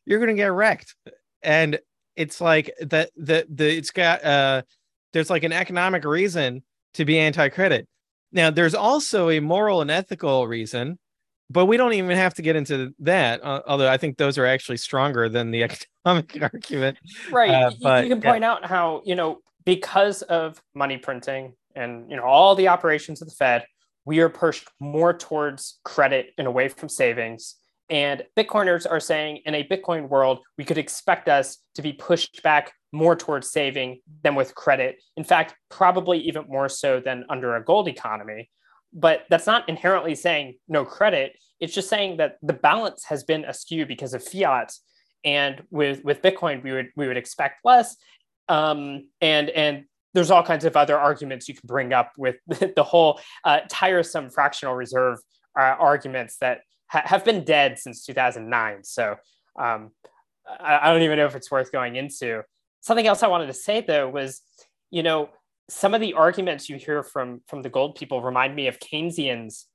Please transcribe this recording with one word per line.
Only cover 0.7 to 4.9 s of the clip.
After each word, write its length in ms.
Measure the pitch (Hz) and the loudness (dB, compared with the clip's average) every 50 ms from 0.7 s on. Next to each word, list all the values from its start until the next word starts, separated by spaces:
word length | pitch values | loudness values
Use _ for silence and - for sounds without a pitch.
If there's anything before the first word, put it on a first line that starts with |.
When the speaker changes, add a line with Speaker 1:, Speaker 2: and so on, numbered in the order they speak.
| 180 - - - - _ _ - - _ _ _ _ _ - | 2 0 -6 -20 -20 _ _ -20 -20 _ _ _ _ _ 0
Speaker 1:
And 360 | 160 151 160 160 151 147 - _ _ _ _ _ _ _ | 2 2 4 4 2 -2 -6 _ _ _ _ _ _ _
it's 240 | - 160 147 - - | -8 -8 -8 -6 -2
like 340 | 170 165 160 156 147 - - - | 2 2 4 2 2 -2 -8 -12
that, 300 | 160 143 160 156 165 - _ | -8 -2 0 0 0 -2 _
the, 300 | 165 160 143 160 165 160 160 | -14 -2 0 0 0 0 -2
the, 280 | 151 131 151 151 160 | -2 0 0 0 0
it's 140 | 165 - - | 0 -4 -6
got, 320 | - 185 175 165 175 - 147 | -2 0 2 2 2 2 2
uh, 380 | 151 143 143 139 135 135 131 123 _ _ _ _ _ | 2 2 4 4 2 0 -2 -4 _ _ _ _ _